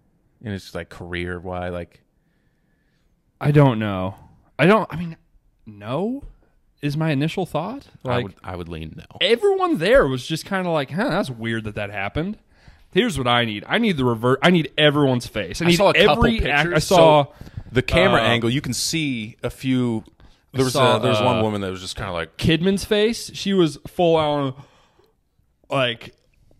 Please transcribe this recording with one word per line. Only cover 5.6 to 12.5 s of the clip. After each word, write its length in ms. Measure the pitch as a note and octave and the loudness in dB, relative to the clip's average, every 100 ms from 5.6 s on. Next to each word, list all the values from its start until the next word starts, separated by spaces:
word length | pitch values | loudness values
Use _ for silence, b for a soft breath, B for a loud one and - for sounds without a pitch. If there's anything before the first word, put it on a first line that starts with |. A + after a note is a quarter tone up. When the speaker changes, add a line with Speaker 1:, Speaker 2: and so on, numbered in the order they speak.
| A2+ | -20
Speaker 2:
no 580 | G#2 G#2 C#3 G#3+ C4+ - - _ _ _ _ | -14 -6 -4 -4 -6 -12 -20 _ _ _ _
is 140 | D3 D3 | -6 -2
my 160 | D#3+ | -2
initial 340 | C3+ D#3+ - E3 | 0 -2 -4 -6
thought. 420 | D3 F#3 C#4 - - C3 | -6 -6 -12 -16 -14 -4
Speaker 1:
I 20 | |
Speaker 2:
Like, 140 | B2 G2+ | -4 -4
Speaker 1:
would, 100 | - | -12
I 120 | - F2+ | -12 -10
would 140 | E2 | -10
lean 240 | E2 D#2+ - | -10 -12 -14
no. 80 | - - | -20 -4
Speaker 2:
everyone 580 | F#3+ A#3 G4+ F#4+ F4+ B3 | 0 2 2 0 0 0
there 260 | F3 C4 D3+ | 4 4 4
was 180 | C3 - | -2 -6
just 200 | D#3+ - | -8 -6
kinda 240 | F#3+ F3+ | -6 -2
like, 220 | D#3+ C3 | -2 -2
"Huh, 180 | D3+ A3+ | -4 -2
that's 200 | E3+ C3+ | -2 -4
weird 340 | A#2 A2+ A2+ G#2+ | -6 -4 -4 -6
that 100 | G#2 | -8
that 140 | G2+ | -8
happened." 480 | G2+ G2 C#3+ F#3 G#3+ _ | -6 -6 -6 -6 -8 _